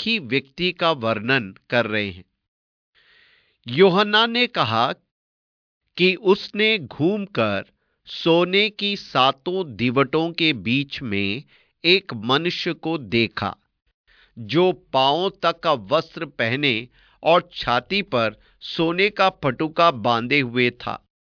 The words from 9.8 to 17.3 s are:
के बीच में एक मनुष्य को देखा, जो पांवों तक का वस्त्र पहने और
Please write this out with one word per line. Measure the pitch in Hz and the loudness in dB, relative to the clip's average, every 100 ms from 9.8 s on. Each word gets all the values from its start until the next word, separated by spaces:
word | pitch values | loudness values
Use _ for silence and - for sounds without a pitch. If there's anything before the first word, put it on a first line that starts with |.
| 123 123 127 156 170 | 0 2 0 0 -2
के | 165 160 | 0 0
बीच | 127 92 131 143 - | 0 -2 -2 -2 -8
में | 127 98 98 113 - _ _ _ | -6 -4 -4 -6 -12 _ _ _
एक | 165 190 - | 2 2 0
मनुष्य | 120 113 143 170 - 180 | -8 0 0 0 -4 -6
को | 156 160 165 | -6 -6 -6
देखा, | 107 117 110 - 98 - _ _ _ _ _ _ _ - | -2 0 0 -2 -8 -8 _ _ _ _ _ _ _ -18
जो | 104 147 185 | -2 2 2
पांवों | - _ 131 135 156 190 | 0 _ 2 2 2 -2
तक | - 170 165 | -2 -4 -2
का | 170 | -2
वस्त्र | 135 98 156 160 170 156 | -2 0 -2 -2 -12 -12
पहने | - 113 135 143 110 127 _ _ _ | -4 -2 0 0 -2 -6 _ _ _
और | 151 | 4